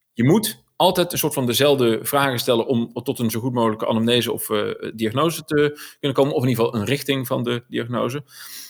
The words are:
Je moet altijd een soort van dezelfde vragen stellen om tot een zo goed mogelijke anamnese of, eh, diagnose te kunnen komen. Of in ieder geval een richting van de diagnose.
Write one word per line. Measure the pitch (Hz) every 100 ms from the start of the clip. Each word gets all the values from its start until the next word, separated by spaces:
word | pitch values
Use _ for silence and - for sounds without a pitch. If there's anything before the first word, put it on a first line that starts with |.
| _
Je | -
moet | 127 214 220 - _ -
altijd | 175 185 175
een | 131
soort | 151
van | 143 123
dezelfde | 117 147 135 120 110
vragen | 120 143 139 120
stellen | 127 117 110
om | 117 117
tot | 120 131 123
een | 120
zo | 117
goed | 127
mogelijke | 123 113 110 113
anamnese | 113 113 120 113
of, | - -
eh, | 107 104 95 -
diagnose | 110 110 131 165 160
te | - 151 147 147 - -
kunnen | 143 131
komen. | 139
Of | 156
in | 131
ieder | 113
geval | 117 113
een | 101
richting | 139 - 135 127
van | 131
de | 120 120 -
diagnose. | 120 117 117 117 143 - - - -